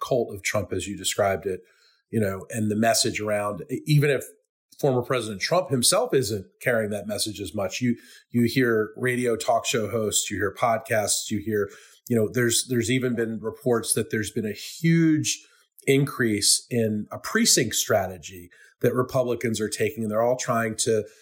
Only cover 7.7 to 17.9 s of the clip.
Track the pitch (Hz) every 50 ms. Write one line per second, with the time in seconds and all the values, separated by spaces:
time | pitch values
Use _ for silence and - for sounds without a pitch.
7.7 | - - 123 120 117 - - - - - - _ - 120 120 117 - 135 127 117
8.7 | 110 107 107 104 - - 123 127 123 123 123 120 113 110 - - 117 110 - -
9.7 | - 117 107 98 110 113 110 101 - - - - 101 90 104 95 - - - 117
10.7 | 113 110 - - 120 107 101 92 - - - - 110 98 - 113 107 104 98 -
11.7 | - - - - - _ _ - 120 113 107 95 92 127 120 117 - - - -
12.7 | 127 120 110 104 127 143 127 127 120 110 113 110 113 104 110 113 - - - 127
13.7 | 117 110 113 - - 120 110 - - 110 104 95 - 120 104 104 98 - - -
14.7 | - - 165 165 165 165 165 160 156 151 - - - - - _ _ _ _ _
15.7 | _ - - - 139 135 143 - - - 123 113 104 101 - - - - - -
16.7 | 127 120 113 107 107 107 104 - - 135 - - - 220 233 - - - 120 107
17.7 | - - - -